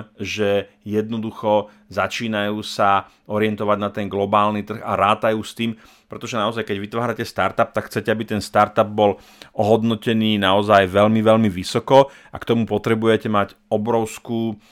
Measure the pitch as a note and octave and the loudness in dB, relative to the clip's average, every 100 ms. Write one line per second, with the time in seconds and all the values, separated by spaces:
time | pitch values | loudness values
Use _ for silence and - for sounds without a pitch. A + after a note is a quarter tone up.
0 | G#2+ - G2 G2 G2+ G2+ G2 _ G#2 G#2+ | -8 -12 -8 -2 0 0 -4 _ -6 -4
1 | G#2+ A2+ A2 - G#2+ G#2 - _ - G2 | -4 -4 -8 -4 0 0 0 _ -10 -4
2 | F#2+ - A#2+ G#2+ G#2 G#2+ G#2 - G2+ G2 | -4 -4 -4 -4 -4 -6 -6 0 2 2
3 | - _ - G#2 G#2+ G#2+ G#2 G#2 G2+ G#2+ | -2 _ -6 -2 -2 -2 -2 -2 -2 -6
4 | G2 G2 G2+ G#2 G#2 G#2+ G2+ G#2+ A2 G2 | -6 -4 0 2 2 0 -6 -8 -4 0
5 | G2 G#2+ A2+ A2 G2+ - A#2 A2 - _ | 2 2 0 -2 -4 -6 -6 -6 -14 _
6 | - - B2 A#2 G#2+ A#2 G#2+ G2+ G2+ A#2 | -20 -16 -8 -4 -4 -4 -6 -6 -6 -4
7 | A#2+ A2+ A2+ - F#2+ - A2+ A2 - B2 | -4 -4 -6 -2 -2 0 -2 -2 -4 -4
8 | A#2 A2 A2 G#2+ - G#2+ G#2 - G#2 G#2 | -2 -2 -2 -6 -2 2 2 2 0 2
9 | G#2 F#2+ - - - - G#2+ A2 A2+ G#2+ | 2 0 -8 -20 -10 -2 2 2 2 -2
10 | A#2 A2 A2 G#2+ F#2+ G2+ G#2 G2+ F#2+ G2 | -2 0 0 2 2 2 4 4 4 4
11 | G#2+ A2 A2 A2 A2 F2+ F2+ A#2+ - C3+ | 4 4 4 4 4 0 -4 -4 4 6
12 | C3+ - - - - A#2 G#2+ G#2 A2+ A2 | 6 0 -18 -8 -2 -2 0 -2 0 0
13 | A2+ A2 A#2 G#2 G2 - - A2 G#2+ A#2 | 2 2 2 0 -2 -6 -4 -2 0 -2
14 | G#2+ - - A#2 A2+ G#2 _ | -2 -8 -8 -4 -4 -6 _